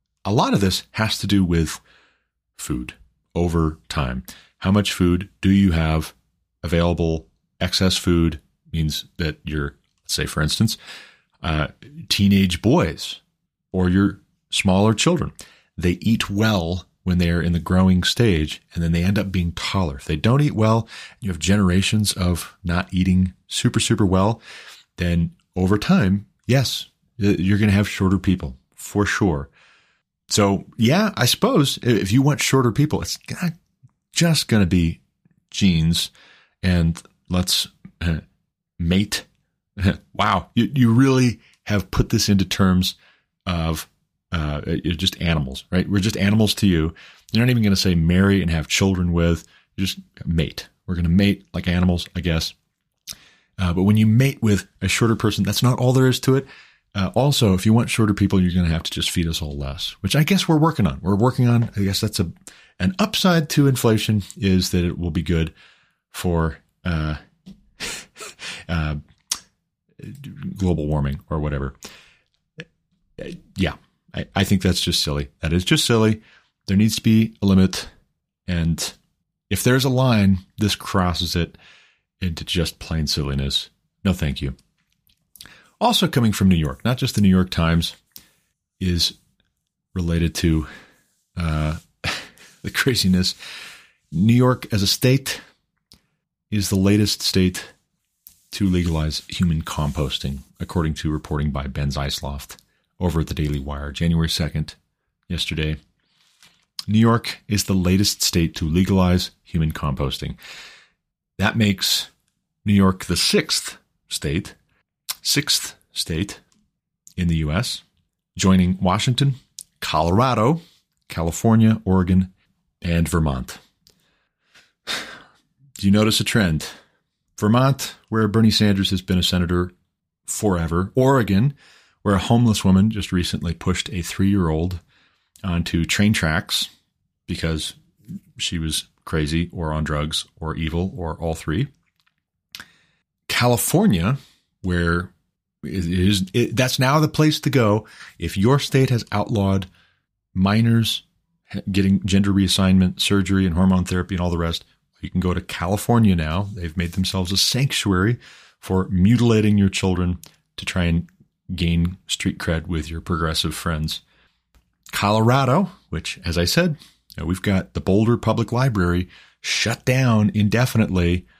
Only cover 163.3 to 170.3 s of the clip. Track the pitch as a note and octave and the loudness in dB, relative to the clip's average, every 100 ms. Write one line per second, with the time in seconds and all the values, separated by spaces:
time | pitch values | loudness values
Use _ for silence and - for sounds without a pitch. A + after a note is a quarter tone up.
163.3 | D#2+ E2 - F#2 D#2+ D#2 - - _ _ | -2 -4 -6 -4 -4 -6 -8 -16 _ _
164.3 | _ _ _ _ _ - - G#2 G#2+ A2+ | _ _ _ _ _ -12 -2 0 2 4
165.3 | C3+ B2+ D3+ F#3+ - _ E2 - - F#2 | 2 2 0 -2 -6 _ -8 -8 -8 -4
166.3 | E2 F2 - F3 C#3+ - _ _ - D#2+ | -2 0 2 0 -2 -12 _ _ -8 -4
167.3 | F#2 G#2 F#2+ - - D#2 G2 A2+ A#2+ A2 | -2 0 -2 -2 -6 0 2 2 2 0
168.3 | A2 A2+ A#2 C3+ G#2 F2 F2 F2+ - - | -2 -2 -2 0 0 0 0 -4 -12 -20
169.3 | _ - - G#2+ A2+ - B2+ B2+ A2 G#2 | _ -8 -4 -4 -4 -2 0 2 2 2